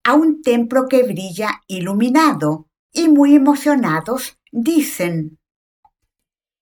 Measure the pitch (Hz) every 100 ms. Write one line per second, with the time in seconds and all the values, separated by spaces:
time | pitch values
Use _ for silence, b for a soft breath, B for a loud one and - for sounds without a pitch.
0 | - 302 320 302 254 240 233 254 262 262
1 | 247 170 190 170 214 - - 185 185 202
2 | 247 294 311 - 151 156 - _ _ -
3 | 330 285 285 294 277 285 294 285 185 160
4 | 214 262 - _ _ 233 233 330 - -
5 | 175 165 156 _ _ _ _ _ _ _
6 | _ _ _ _ _ _